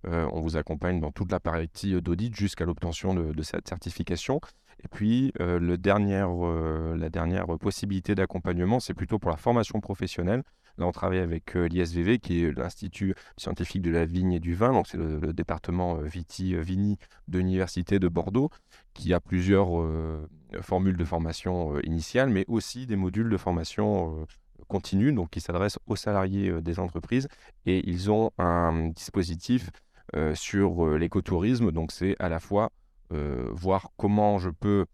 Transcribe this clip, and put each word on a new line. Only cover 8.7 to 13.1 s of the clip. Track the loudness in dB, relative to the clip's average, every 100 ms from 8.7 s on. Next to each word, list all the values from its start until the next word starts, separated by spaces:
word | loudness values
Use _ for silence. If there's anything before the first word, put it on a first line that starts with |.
| 2
c'est | 0
plutôt | -6 -2 -2
pour | -2
la | 0
formation | 2 2 2 -4
professionnelle. | -6 -6 -4 -2 0 0 -2 _ _ -2
Là, | -2
on |
travaille | 0 0 0
avec, | 0 -2 -4 0
euh, | 2
l'I | 2
S | 0
V | 2
V, | 2 2
qui | 2 0
est | 2 0
l'Institut | -6 -6 -12 -4 -2